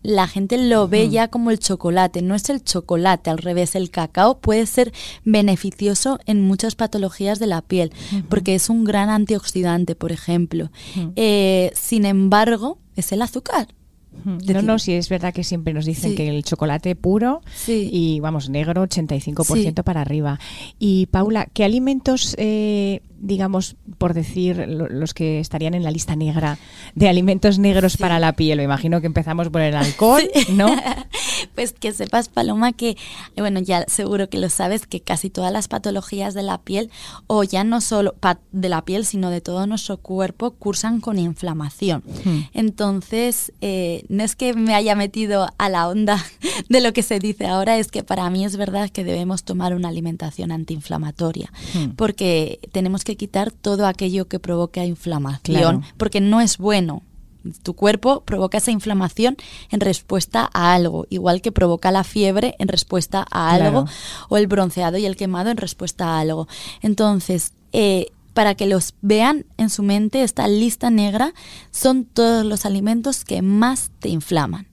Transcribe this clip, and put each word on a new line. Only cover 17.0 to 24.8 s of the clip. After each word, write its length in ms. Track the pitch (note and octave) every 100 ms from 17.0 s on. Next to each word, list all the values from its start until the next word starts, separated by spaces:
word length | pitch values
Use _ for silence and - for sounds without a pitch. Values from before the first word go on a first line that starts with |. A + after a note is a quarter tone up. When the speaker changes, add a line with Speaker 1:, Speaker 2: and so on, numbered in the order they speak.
| F#3 G#3 A#3+ D#4 -
Speaker 1:
Sí. 340 | - - A3+ G3
Speaker 2:
y, 260 | F3+ E3 D#3
vamos, 320 | D#3 D#3 C3+
negro, 320 | C#3+ D#3 E3+
ochenta 320 | F#3 - D#3
y 60 | C#3
cinco 240 | D3 D3
por 120 | - A3+
ciento 240 | G3 D#3+
Speaker 1:
Sí. 20 | F3+
Speaker 2:
para 140 | E3
arriba. 400 | C#3+ D3+ D3 C#3+ - - - -
Y, 260 | G#3 F#3+ F#3
Paula, 400 | F#3 G#3 A3 -
¿qué 80 | -
alimentos, 720 | G3+ A#3+ B3+ C4+ C4+ C4 - -
eh, 640 | G#3+ G#3+ G#3+ G#3 G3 G3 - -
digamos, 520 | G3 F#3+ F#3+ F#3+ F#3 - - -
por 160 | F3
decir, 500 | E3 D#3+ F3+ F3+ F3 A#2+
lo-, 200 | D#3